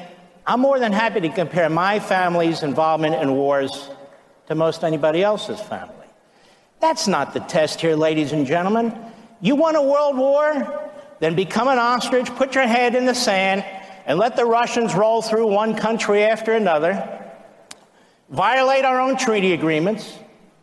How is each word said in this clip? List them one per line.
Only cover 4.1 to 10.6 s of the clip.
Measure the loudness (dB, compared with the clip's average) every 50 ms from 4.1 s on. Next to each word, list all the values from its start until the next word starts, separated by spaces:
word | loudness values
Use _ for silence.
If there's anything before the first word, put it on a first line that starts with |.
| -20 -20 _ _ _ _ _
to | -6 -2
most | 0 0 0 0 -2 -2
anybody | -2 -2 0 0 0 2 2
else's | 2 0 0 -2 -4 -8 -10 -10
family. | -10 -10 -10 -12 -12 -14 -18 -20 -20 -20 _ _ _ _ _ _ _ _ _ _ _ _ _ _
That's | 0 0 0 0 -2
not | 0 0 0 -2 -4 -6
the | -10
test | -10 -2 0 0 0 0 -2 -2
here, | 0 0 2
ladies | 2 2 2 2 0 -2 -2
and | 0 -2 0
gentlemen. | 0 0 0 0 0 0 0 0 -2 -4 -8 -16 -18 -20 -20 -20 -20 -18 _
You | 0 0 2
want | 4 2 2 2
a | 2
world | 2 2 2 2 2 0 0
war? | 2 2 2 2 2 2 2 0 -2